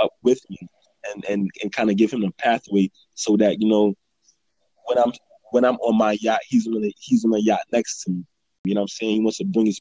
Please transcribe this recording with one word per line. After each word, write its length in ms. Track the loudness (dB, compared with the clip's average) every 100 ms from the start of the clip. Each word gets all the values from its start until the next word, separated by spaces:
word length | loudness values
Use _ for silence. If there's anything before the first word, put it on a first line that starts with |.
up 100 | -2 0
with 180 | 0 0 -2
me," 80 | -18 -18 _ _ _ -14
and, 140 | -10 -6
and, 260 | -4 -4 -6
and 120 | -8
kinda 200 | -2 0
give 180 | 2 2
him 120 | 2
a 80 | -4
pathway 580 | -2 0 0 0 0 0 -2 _
so 240 | -6 0 2
that, 240 | 2 2
you 60 | 2
know, 260 | 4 2 0 _ _ _ _ _ _ _ _ -2
when 120 | 0
I'm, 140 | 0 -2 _ _ _
when 120 | -2
I'm 120 | 0 0
on 220 | 0 2
my 200 | 2 0
yacht, 180 | -2 -2 0
he's 180 | 0 0
on 160 | -2
the, 120 | -4 -8
he's 260 | -2 0 2
on 60 |
the 100 | 2
yacht 200 | 2 0 0
next 320 | -2 -2 -6
to 80 | -6
me. 120 | -8 -8 _ _ _
You 100 | -4
know 80 | -2
what 40 | -4
I'm 20 |
saying? 280 | -4 -2 0
He 40 |
wants 160 | 0 -2
to 80 | -2
bring 220 | 0 0
his 120 | -2